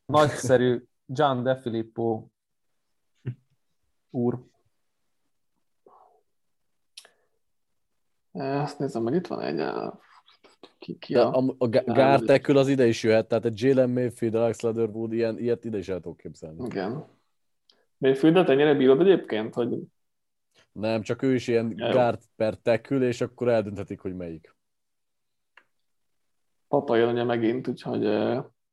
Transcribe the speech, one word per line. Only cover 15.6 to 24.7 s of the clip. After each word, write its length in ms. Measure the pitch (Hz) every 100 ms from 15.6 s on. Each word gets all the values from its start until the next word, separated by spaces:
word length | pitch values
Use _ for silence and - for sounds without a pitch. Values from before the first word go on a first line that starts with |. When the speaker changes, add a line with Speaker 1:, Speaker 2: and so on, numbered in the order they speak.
Speaker 3:
ide 140 | 117 104
is 100 | 92
el 120 | 92
tudok 160 | 82 78
képzelni. 480 | 85 73 80 80
Speaker 2:
Igen. 520 | 82 95 95 147 - _ _ _ _ _ _ _ _ _
Mayfieldet 500 | 135 135 160 180 170
ennyire 260 | 135 151
bírod 260 | 139 131 135
egyébként, 540 | 190 170 - 110 113
hogy 240 | 123 120 - - _ _ _ _ _ _ _ _
Speaker 3:
Nem, 300 | - 110 113
csak 200 | 104 120
ő 120 | 135
is 140 | 127 123
ilyen 240 | 117 113 95
Speaker 2:
Ja, 100 | 117
jó. 60 |
Speaker 3:
guard 300 | 123 120 113 _ -
per 180 | 110 101
tackle, 480 | 123 113 - 135 127
és 140 | 117
akkor 280 | 120 - 123
eldönthetik, 520 | 117 104 101 92 98
hogy 160 | 98 90
melyik. 400 | 87 80 - _ _